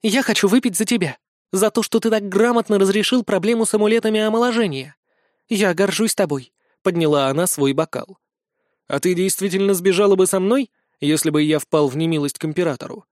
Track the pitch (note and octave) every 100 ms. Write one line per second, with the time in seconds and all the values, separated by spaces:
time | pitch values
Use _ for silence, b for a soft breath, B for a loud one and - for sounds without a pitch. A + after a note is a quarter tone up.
0 | A3 A3 B3+ G#3+ G3+ A#3 B3+ F#3 G3+ A#3+
1 | E3+ - _ _ _ F#3+ G#3 A#3 A3 A#3
2 | A#3 A3 G3+ F#3+ A#3 A#3+ A3 G#3 G3 G3+
3 | G#3 B3+ A3+ G3 F#3+ A#3 A3 G#3+ G#3 A3+
4 | A3 G#3+ G#3+ A3+ A#3+ A3+ G#3+ C3+ C3 _
5 | _ _ _ _ _ G#3 G3+ E3 G3 G3
6 | A3+ - F#3 C#3+ B2+ _ _ _ - E3+
7 | D#3+ D3 C3+ C#3 F#3 - C#3 C#3 D#3+ -
8 | - G3 _ _ _ _ _ _ _ C#3
9 | F3+ F3+ F#3 - G3 F#3 G3 F#3+ F#3 F3+
10 | G3+ F#3+ F#3 G3 F#3+ B3+ B3 _ _ _
11 | D3 D#3 D#3+ D3+ D3+ D3+ - D#3 D3 C3+
12 | E3 D#3+ C#3+ - D#3+ D#3 F3 B2+ - A3+
13 | _